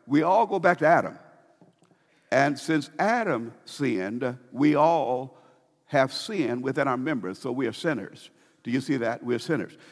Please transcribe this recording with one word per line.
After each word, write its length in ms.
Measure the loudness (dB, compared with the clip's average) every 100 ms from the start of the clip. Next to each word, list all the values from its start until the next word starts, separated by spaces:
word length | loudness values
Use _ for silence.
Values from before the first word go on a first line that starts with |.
| 0
we 160 | 2
all 240 | 4 2 2
go 140 | 2
back 180 | 2 4
to 80 | 4
Adam. 320 | 4 2 -8 -20 _ _ _ _ _ _ _ _ _ 0
And 280 | 2 2 0
since 300 | 0 0 0 -2
Adam 540 | 0 0 0 -2 -4 -14
sinned, 760 | -14 -4 -2 0 -2 -4 -6 -6 -8
we 240 | 2 2 4
all 600 | 4 2 0 -4 -6 -16 _ _ _ _ -2
have 260 | 2 2
sin 500 | -2 -6 -2 -2 -2
within 240 | -2 0 0
our 100 | 0
members, 440 | -2 -2 -4 -8
so 100 | -6
we 160 | -4 -4
are 60 |
sinners. 580 | -2 -4 -4 -6 -16 -20 _ _ _
Do 80 | -4
you 100 | -2
see 180 | 0 -2
that? 260 | -2 -4
We're 140 | -4 -4
sinners. 380 | -2 -4 -4 -12 -20